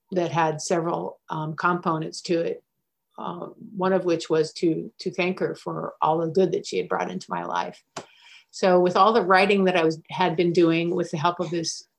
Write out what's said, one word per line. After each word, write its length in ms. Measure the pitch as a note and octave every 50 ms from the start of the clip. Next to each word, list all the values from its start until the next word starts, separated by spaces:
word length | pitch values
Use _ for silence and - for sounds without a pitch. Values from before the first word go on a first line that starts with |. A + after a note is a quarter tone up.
| _ _
that 220 | F#3+ F3+ F3 E3+ C#3
had 280 | E3+ E3 D#3 D3+ D3
several, 600 | - - F#3+ E3+ E3 E3+ E3+ E3 F3 - - - _ -
um, 260 | D#3+ D#3 D#3 D3+ D#3+
components 680 | - - F3 F3+ F3 F3 F3+ D#3+ D#3 D#3+ - - - -
to 180 | - F3 E3
it, 240 | E3+ - - - - _ _ _ _ _ _ _ _ _ _
uh, 300 | - - - F2+ - - - - - - - -
one 160 | F#3+ F3+ F#3 F#3+
of 120 | F#3 F3+
which 240 | F3+ E3 D#3+ - -
was 240 | D#3+ D#3+ D#3 D3+ -
to, 380 | - - E3+ D#3+ E3 E3 E3 - -
to 120 | - F#3+
thank 280 | E3+ - F3 F3+ F#3 -
her 160 | F3+ D3+ D#3+
for 400 | - - - E3 D#3+ D#3+ - - - -
all 160 | D3+ D#3 E3
the 100 | E3+ E3
good 240 | D3+ F#3+ F#3+ E3+ E3
that 140 | - -
she 120 | - - F#2
had 100 | - -
brought 220 | F#3 - F#2 F#2+
into 200 | - F#3 - -
my 140 | F2+ F2 E2+
life. 400 | F2 - F2 F2 F2+ - - _ _ _ - - - _ _ - - - - _ _
So 280 | - - - F#3+ F3+ F3+
with 180 | F3+ F3+ F3+
all 180 | G#3 F#3+ G#3+ A3+
the 80 | A#3 F#3
writing 420 | F3 F#3+ F#3 G3 G3 G3+ G3+ F#3+
that 120 | F#3 F3
I 80 | F3 E3
was, 160 | D#3+ D#3+ D#3 - -
had 260 | - - F#3 F3 E3
been 160 | E3 F3 F3 E3
doing 420 | F#3 F3 E3 E3 E3 E3+ E3+ F3+
with 160 | F3+ E3+ -
the 60 | -
help 240 | D#3+ D3 F3 F3 -
of 80 | F3+ D#3
this 400 | E3+ E3+ D#3+ - - - - _ _